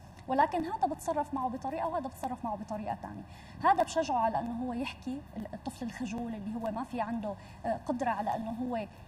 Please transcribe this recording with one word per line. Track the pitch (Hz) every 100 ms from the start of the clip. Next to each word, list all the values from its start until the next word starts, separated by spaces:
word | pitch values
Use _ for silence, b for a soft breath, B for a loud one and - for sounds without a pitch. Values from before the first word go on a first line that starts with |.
| B B -
ولكن | 262 311 349
هذا | 320 - 339
بتصرف | 302 - 302 294
معه | 269 254
بطريقة | 254 269 320 330
وهذا | 330 262
بتصرف | - 262 247
معه | 233 208
بطريقة | 208 214 208 -
تانية. | 98 104 - B B B
هذا | 339 392
بشجعه | 330 330 311 247
على | 226 -
إنه | 240 233 254
هو |
يحكي، | 240 269 - 254 269 - -
ال-، | 214
الطفل | - 269 - 240
الخجول | - 240 233 240
اللي | 214 202 226
هو | 226
ما | 220
في | 254 247
عنده، | 214 233 208 196 B B 233
آه، | - -
قدرة | 247 240
على | 208 214 -
إنه | 220 233
هو | 247 233 202 B